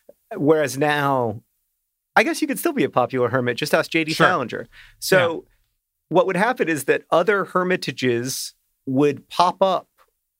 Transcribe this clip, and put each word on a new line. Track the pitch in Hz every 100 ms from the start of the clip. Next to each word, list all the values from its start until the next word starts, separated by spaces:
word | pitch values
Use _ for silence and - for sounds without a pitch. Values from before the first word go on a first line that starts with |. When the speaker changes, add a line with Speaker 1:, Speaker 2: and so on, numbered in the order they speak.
| _ - - 202
Speaker 1:
Whereas | 143 156 135 131
now, | 147 147 139 135 117 110 _ _ _ _ _ _ _ -
I |
guess | 262 320
you | 277
could | 220
still | 339
be | 277
a | 135
popular | 127 123 127 120
hermit. | 127 123 117
Just | 151
ask | 165 -
J | 165
D | 156
Speaker 2:
Sure. | 156 160
Speaker 1:
Salinger. | 175 120 - - - - -
So | - 185 170
Speaker 2:
Yeah. | 160 - _ _ _ _ _ -
Speaker 1:
what | 170 180
would | 180
happen | 226 247 165
is | 156
that | - 143 -
other | 160 175 202 165
hermitages | 185 180 180 160 127 127 117 127 - - _ _ _ -
would | 131 147 - -
pop | - 180 -
up | 190 180 - _ _ _ _ _